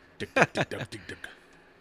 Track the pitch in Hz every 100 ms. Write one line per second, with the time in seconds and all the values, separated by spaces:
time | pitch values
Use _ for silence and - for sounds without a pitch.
0 | - - - 262 - - - - - 107
1 | - - - - - - - -